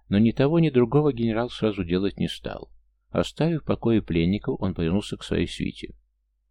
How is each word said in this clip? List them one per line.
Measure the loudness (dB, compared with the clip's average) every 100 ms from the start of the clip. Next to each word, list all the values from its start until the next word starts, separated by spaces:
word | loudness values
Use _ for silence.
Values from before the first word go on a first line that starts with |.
| _
Но | 2
ни | 4
того, | 4 2 4
ни | 4
другого | 4 4 4 2
генерал | 0 0 0 -4
сразу | -2 -2 -2
делать | -2 0 0 -2
не | -6
стал. | -6 -10 -12 -14 -20 _ _ _
Оставив | -4 -2 -2 -2 0
в | -2
покое | -2 2 2
пленников, | 2 0 2 0 -2 -4
он | -4 -2
повернулся | -2 -2 -4 -10
к |
своей | -4 -2 -2
свите. | -4 -6 -6 -16 -18 _ _ _ _ _